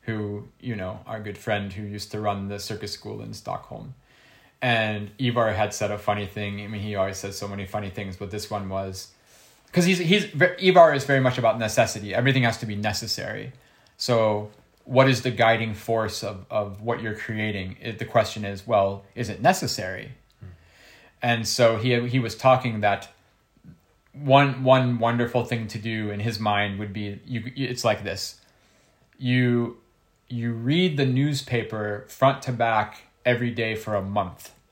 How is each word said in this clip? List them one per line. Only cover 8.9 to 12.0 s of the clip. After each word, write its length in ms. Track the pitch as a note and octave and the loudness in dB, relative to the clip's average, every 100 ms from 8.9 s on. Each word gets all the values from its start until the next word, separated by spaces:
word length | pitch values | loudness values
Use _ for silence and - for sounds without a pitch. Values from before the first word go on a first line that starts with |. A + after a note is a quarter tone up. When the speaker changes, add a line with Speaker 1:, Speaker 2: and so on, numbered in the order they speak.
| F#2 - _ _ - _ _ _ | -10 -16 _ _ -20 _ _ _
Speaker 1:
'cause 120 | F3+ | 2
he's, 140 | F3 F3+ | 4 2
he's 260 | E3 G3+ - | 4 2 2
ve-, 280 | D3 F3 - | 2 2 4
Ivar 340 | F#3 F3 D#3+ | 6 10 10
is 100 | C#3+ | 8
very 160 | C3+ C3+ | 2 4
much 180 | B2+ B2 | 4 4
about 200 | A#2 A2+ | 2 2
necessity. 560 | A2 - C3 G#2+ | 0 2 2 0